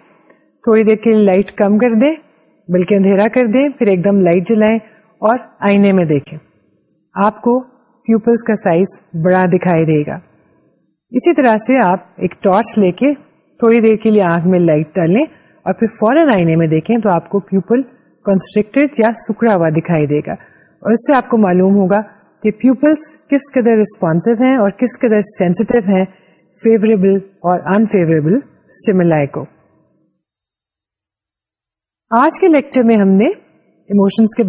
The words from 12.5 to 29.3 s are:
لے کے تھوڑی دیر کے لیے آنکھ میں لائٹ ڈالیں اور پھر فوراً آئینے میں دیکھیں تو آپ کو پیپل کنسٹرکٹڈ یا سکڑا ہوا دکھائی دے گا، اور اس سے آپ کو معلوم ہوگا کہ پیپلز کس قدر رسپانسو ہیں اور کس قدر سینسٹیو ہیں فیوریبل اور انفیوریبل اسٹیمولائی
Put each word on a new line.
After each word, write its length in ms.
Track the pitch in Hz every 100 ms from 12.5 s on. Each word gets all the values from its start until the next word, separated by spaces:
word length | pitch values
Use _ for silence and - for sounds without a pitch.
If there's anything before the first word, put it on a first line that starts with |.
| 190 226 -
لے 120 | 185 180
کے 120 | 269 277 _ _ _ -
تھوڑی 180 | 226 233
دیر 160 | 220 214
کے 80 | 220
لیے 120 | 208
آنکھ 240 | 180 170 175
میں 60 | 180
لائٹ 340 | 170 151 156 196
ڈالیں 260 | 165 208
اور 520 | 311 - _ _ - 190
پھر 80 | 220 -
فوراً 280 | 220 285 311
آئینے 220 | 202 170 160
میں 100 | 160
دیکھیں 220 | 160 - 233
تو 60 | 208
آپ 180 | 175 -
کو 120 | 202 -
پیپل 320 | 196 - 240 262 _ _ _ -
کنسٹرکٹڈ 720 | 190 - 214 208 277 285 -
یا 120 | 220 226
سکڑا 320 | - 208 233
ہوا 140 | 190 165 160
دکھائی 300 | 165 165 143
دے 120 | 147 -
گا، 60 |
اور 600 | - - _ _ _ -
اس 140 | 226 -
سے 100 | 269
آپ 120 | -
کو 100 | 226 196
معلوم 300 | 180 190 202
ہوگا 240 | 185 202 214 _ _ _
کہ 80 | 220 214
پیپلز 480 | 254 262 302 302 - - -
کس 200 | 277 -
قدر 240 | 254 233 220
رسپانسو 540 | 208 - 170 170 226 226
ہیں 140 | 254 262
اور 140 | 202 -
کس 160 | 247 -
قدر 200 | 240 214 202
سینسٹیو 520 | - 180 175 214 240 180
ہیں 100 | 190 190 _ _ _ _ _
فیوریبل 560 | 226 226 214 214 196 196 196 _ 175
اور 120 | 180 147
انفیوریبل 600 | 196 214 202 160 160 151 240
اسٹیمولائی 880 | - _ _ - - 185 170 156 143